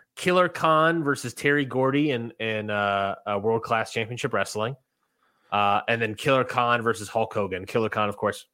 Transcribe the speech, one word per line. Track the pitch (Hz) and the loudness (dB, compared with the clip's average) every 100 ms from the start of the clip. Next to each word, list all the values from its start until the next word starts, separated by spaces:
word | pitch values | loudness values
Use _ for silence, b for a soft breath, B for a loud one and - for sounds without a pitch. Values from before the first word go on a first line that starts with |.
| B - | B -6
Killer | 185 180 175 | 2 4 2
Khan | - 160 156 160 170 | 2 2 4 4 2
versus | 143 135 123 - | 0 -2 -4 -2
Terry | 143 147 135 | 2 2 0
Gordy | 123 131 139 151 | 0 2 2 0
in, | 123 117 - | -2 -4 -6
in, | 113 110 107 | -4 -4 -2
uh, | 104 101 98 98 95 - | 0 0 0 0 -4 -4
uh, | 101 | -2
World | 107 113 | 0 0
Class | - 113 110 | 0 0 0
Championship | 120 110 123 131 | -4 -4 -4 -2
Wrestling. | 110 98 107 110 135 _ _ _ _ _ _ _ | -2 -2 -2 -4 -6 _ _ _ _ _ _ _
Uh, | 104 101 104 - | 2 4 2 2
and | 117 | 0
then | 113 | -2
Killer | 104 147 135 | -2 2 2
Khan | 127 123 120 120 | 2 0 2 2
versus | 113 107 101 | 0 -2 -2
Hulk | 113 110 | -2 -2
Hogan. | 110 98 92 95 | -2 -4 -6 -4
Killer | 120 110 | -2 0
Khan, | - 104 | 0 -2
of | 101 | -2
course, | 107 - - | -4 -4 -10